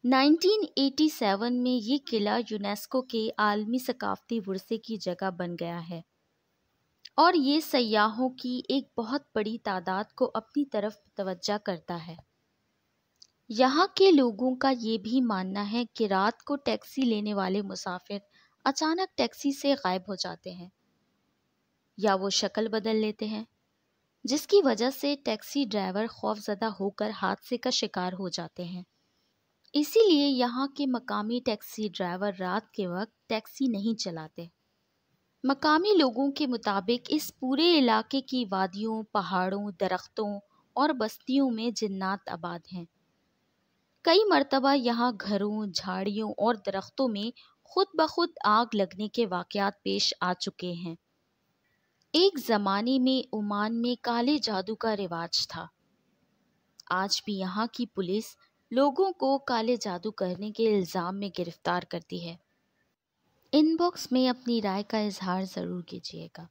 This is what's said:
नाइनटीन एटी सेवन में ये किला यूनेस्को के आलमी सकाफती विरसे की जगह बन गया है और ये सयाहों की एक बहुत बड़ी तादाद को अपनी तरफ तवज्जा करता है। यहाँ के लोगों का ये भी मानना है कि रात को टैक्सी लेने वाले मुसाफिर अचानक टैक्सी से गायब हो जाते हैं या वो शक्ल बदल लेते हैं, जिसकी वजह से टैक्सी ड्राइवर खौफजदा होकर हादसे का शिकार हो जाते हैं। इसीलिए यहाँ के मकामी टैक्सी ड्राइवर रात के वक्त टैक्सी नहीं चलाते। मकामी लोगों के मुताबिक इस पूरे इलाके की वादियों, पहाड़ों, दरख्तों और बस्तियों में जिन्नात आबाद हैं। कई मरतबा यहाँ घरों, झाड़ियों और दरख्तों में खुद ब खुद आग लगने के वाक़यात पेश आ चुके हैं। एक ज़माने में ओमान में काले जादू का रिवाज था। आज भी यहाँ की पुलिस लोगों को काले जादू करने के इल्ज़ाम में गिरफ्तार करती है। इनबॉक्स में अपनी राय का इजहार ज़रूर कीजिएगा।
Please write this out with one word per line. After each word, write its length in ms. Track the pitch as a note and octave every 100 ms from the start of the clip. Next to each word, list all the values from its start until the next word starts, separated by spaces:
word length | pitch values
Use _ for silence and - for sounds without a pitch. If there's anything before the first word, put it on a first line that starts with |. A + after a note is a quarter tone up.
नाइनटीन 600 | B3 C4 C#4 D#4+ F4+ G#4+ G4 -
एटी 300 | C4+ C4+ D#4
सेवन 440 | - G#3+ G3 A#3
में 160 | B3 B3
ये 260 | B3+ G#3+ C#4
किला 360 | - A3+ G3+ A3
यूनेस्को 600 | G#3+ G#3+ G3+ G#3 - C4
के 240 | B3+ A#3 A3 -
आलमी 380 | G#3 G#3 G#3+ B3+
सकाफती 600 | B3+ B3 G3+ F#3+ _ A#3
विरसे 380 | F#3+ F#3+ - A3+
की 180 | - A3
जगह 320 | F#3 F3 F#3+
बन 240 | F3 F3 F3
गया 220 | E3+ E3+
है 220 | E3+ E3 - _ _ _ _ _ _ _ _ _ - -
और 180 | E4 F4+
ये 240 | C4+ D4
सयाहों 680 | D#4 C4+ A#3 G#3+ G#3+ A3 B3+ B3+
की 220 | B3 B3 -
एक 200 | C4+ - -
बहुत 300 | A3 C#4 _
बड़ी 220 | - G#3 A3
तादाद 520 | - F#3 F3 F#3+ G#3+
को 140 | - B3+
अपनी 380 | - - - C#4
तरफ 340 | G#3+ G3+ - _ -
तवज्जा 420 | F#3+ F#3 - G3+
करता 340 | - F3 - F3
है। 200 | E3 E3 _ _ _ _ _ _ _ _ _ _ - _ _
यहाँ 360 | A3 B3+ C#4+ G4 -
के 120 | F#4+
लोगों 440 | D#4 B3 G3+ B3+ B3+
का 140 | C4+
ये 260 | B3+ A3 A3+
भी 220 | G#3 B3+
मानना 400 | B3 G3 F#3 G3
है 200 | G#3 A3+ A#3+
कि 200 | - A3
रात 360 | F#3+ G3 -
को 140 | - A#3+
टैक्सी 440 | - G#3+ - -
लेने 320 | B3+ G#3+ G#3
वाले 280 | G3+ F#3 F#3+
मुसाफिर 580 | G3 F#3+ - F3+ _ G3+ _ _ _ _
अचानक 440 | B3 C#4 D#4 E4+ F#4+ -
टैक्सी 360 | A#3 - C#4+
से 220 | C#4 C#4
गायब 300 | C#4 F#3 F#3 F#3
हो 80 | F#3+
जाते 340 | F3+ E3+ -
हैं 200 | F3+ F3+ _ _ _ _ _ _ _ _ _ _ _ _ -
या 160 | G#3
वो 160 | F#3+ G3
शक्ल 380 | - G3+ - A3
बदल 280 | A3 G#3+ A3
लेते 300 | G#3+ G#3 G#3+
हैं, 200 | G#3+ A3+ _ _ _ _ _ _ _
जिसकी 360 | A3 C#4+ - G4+
वजह 280 | D4 G#3+ A#3+
से 220 | C4+ C#4+ C#4+
टैक्सी 400 | - G#3+ - C#4+ B3+
ड्राइवर 400 | G#3 F#3+ F#3+ A3+
खौफजदा 580 | - A3 G#3+ G#3 G3+ A3
होकर 400 | G#3 G3 - G#3+
हादसे 440 | G#3+ F#3+ G3+ - A#3+
का 140 | B3+
शिकार 400 | B3 G#3+ - F3+
हो 160 | F3+ F#3+
जाते 340 | E3+ E3 -
हैं। 200 | F3 F3+ F#3 _ _ _ _ _ _ _ _
इसीलिए 520 | - D4+ A4+ A4 D4+ C#4+
यहाँ 420 | B3+ A#3+ A#3+ C#4 C#4
के 100 | C#4
मकामी 520 | B3 - G#3 G#3 B3
टैक्सी 460 | B3 G#3+ - - G#3+
ड्राइवर 440 | F3 F#3 F3+ G#3 F#3
रात 340 | F#3 G3 -
के 120 | - F#3
वक्त 260 | F3 A3 _ _
टैक्सी 400 | A3 - - C4+
नहीं 260 | G#3+ G#3 A3
चलाते। 540 | G3 E3 D#3 - E3+ _ _ _ _ _ _ _ _ _
मकामी 500 | B3+ C#4 D#4 D4+ G4
लोगों 360 | G4 C4+ A3+ C#4
के 140 | C#4 D4
मुताबिक 640 | A#3+ - G3+ F#3+ A#3+ -
इस 180 | D4+ -
पूरे 400 | - B3+ C4+ E4+
इलाके 460 | E4 B3 A3 A3 C4+
की 220 | C4 C4 A3
वादियों, 560 | F#3+ F#3+ F#3+ A3 A3
पहाड़ों, 680 | G#3+ G#3+ E3+ F#3 F#3 G3+ G#3
दरख्तों 680 | F3+ F#3+ F#3 - - G#3 G3+ _ _ _ -
और 160 | D4
बस्तियों 560 | C4+ A3 - - C4 C4+
में 220 | A3 A#3
जिन्नात 540 | G#3 A3 F#3+ F#3+ G3 -
आबाद 320 | F3 E3+ F3 -
हैं। 140 | F#3 E3+ _ _ _ _ _ _ _ _ _ _ _
कई 200 | - F4
मरतबा 480 | G#4+ D#4 C#4 C4+ C4
यहाँ 420 | C#4+ A#3+ A#3 A#3+ G3+
घरों, 500 | G3 G3+ G#3 G#3+ G#3+
झाड़ियों 680 | E3 F#3+ F#3 G3 G3+ G#3+ -
और 200 | A3 A3+
दरख्तों 500 | G3+ F#3+ F#3+ - C4
में 240 | G#3 G#3+ - - _ _
खुद 140 | - G4 D#4
ब 100 | D#4
खुद 260 | - E4+ -
आग 300 | G3+ G#3+ A#3
लगने 320 | G#3 F#3+ F#3 G#3
के 160 | - A3+
वाक़यात 520 | F3 F3+ G#3 G3 -
पेश 280 | G3 G3 - -
आ 100 | F3+
चुके 380 | F3+ - - F3+
हैं। 220 | E3+ F3 E3 _ _ _ _ _ _ _ _ _ _ _
एक 240 | D4+ F#4+ E4
ज़माने 600 | A#3+ G#3+ G3 G3 A#3 C4+
में 260 | B3+ C4 -
ओमान 420 | A3 G#3 G#3 G#3+
में 220 | A#3 A#3+ B3
काले 340 | - A#3 A#3+ D4
जादू 340 | A3+ G3 F#3+ A3
का 160 | A3+
रिवाज 520 | G#3+ F#3+ E3 E3+ - -
था। 220 | E3 E3+ _ _ _ _ _ _ _ _ _ _ _ -
आज 300 | F3+ G3 - -
भी 100 | G3
यहाँ 280 | F#3 F#3+ A#3
की 120 | - A#3+
पुलिस 380 | - F3+ G3+ A3 - _ _ _
लोगों 380 | A#3 C#4+ C#4 G4
को 220 | F4+ C4+ C#4 C#4
काले 280 | A#3+ A3+ A#3+
जादू 320 | G#3 F3+ G3
करने 380 | - F#3 F3+ G#3
के 140 | G#3 A3+
इल्ज़ाम 440 | G#3 F3+ F#3+ E3+
में 160 | G3 G3+ F3
गिरफ्तार 480 | E3+ - - F3
करती 360 | F3 F3 - F3+
है। 180 | E3+ E3+ _ _ _ _ _ _ _ _ _ _ _
इनबॉक्स 600 | C#4+ D#4 D#4+ F4 F4 -
में 160 | B3+ B3+
अपनी 320 | B3+ A#3+ A#3
राय 220 | G#3 F#3+
का 180 | G#3 A3
इजहार 420 | G#3+ G3 F#3+ F#3 F#3+
ज़रूर 360 | F#3 F3+ F3+
कीजिएगा। 680 | E3 F3 - E3 E3 - E3+